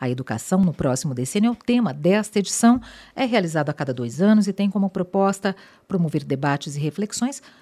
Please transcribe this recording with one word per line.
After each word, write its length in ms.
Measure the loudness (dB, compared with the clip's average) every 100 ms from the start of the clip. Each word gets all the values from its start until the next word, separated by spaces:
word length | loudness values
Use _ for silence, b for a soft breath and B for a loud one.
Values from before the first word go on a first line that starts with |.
a 80 | -4
educação 540 | -4 -4 -6 0 2
no 100 | 2
próximo 420 | 2 0 0 -2
decênio 340 | -4 -4 0 0
é 20 |
o 20 |
tema 380 | 0 0 2 2
desta 460 | 0 2 2 0 -2
edição. 420 | -2 2 4 4 B B B
É 120 | B 0
realizado 420 | 0 0 -2 -2
a 60 |
cada 180 | -4 -4
dois 280 | -4 -4 0
anos 260 | 4 4 2
e 40 |
tem 180 | 0 -2
como 180 | 0 -2
proposta 680 | -2 -2 0 0 0 -4 -6 B B B
promover 380 | -2 0 -2
debates 500 | -4 -2 -2 -2 -4
e 60 | -6
reflexões 640 | -6 -4 -6 -4 -4 -6 B B